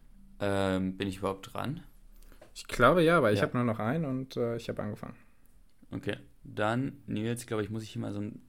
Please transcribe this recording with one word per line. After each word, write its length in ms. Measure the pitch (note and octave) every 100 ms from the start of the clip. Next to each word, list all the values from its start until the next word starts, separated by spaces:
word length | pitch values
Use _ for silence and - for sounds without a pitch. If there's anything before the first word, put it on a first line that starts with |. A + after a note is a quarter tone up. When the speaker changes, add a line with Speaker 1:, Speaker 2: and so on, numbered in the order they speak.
| - - - -
Speaker 1:
Ähm, 560 | G2+ G2 G2 F#2+ F#2+ F#2+
bin 120 | G2+
ich 100 | F#2+
überhaupt 340 | G2 F#2+ -
dran? 280 | G2 G#2 - - - - - - - -
Speaker 2:
Ich 120 | - -
glaube 360 | - B2 F3+
ja, 200 | D#3+ E3+
weil 120 | A2+
ich 60 | G#2
Speaker 1:
Ja. 60 | G2
Speaker 2:
hab 80 |
nur 100 | B2
noch 140 | B2 A2+
einen 260 | G#2+ E3
und, 320 | C#3+ C3 C3 B2+
äh, 200 | A#2 A#2
ich 120 | A#2
hab 100 | A2
angefangen. 360 | G#2 - - - - - - - - - -
Speaker 1:
Okay, 240 | - G2+ - - -
dann, 600 | - A2 G#2+ A#2+ C#3 - -
Nils, 400 | G#2+ A2+ A#2+ -
glaub 140 | A2
ich, 100 | G2
muss 120 | A2
ich 80 | G#2+
hier 120 | A#2
mal 100 | A2
so 80 | G2+
ein, 220 | G#2 -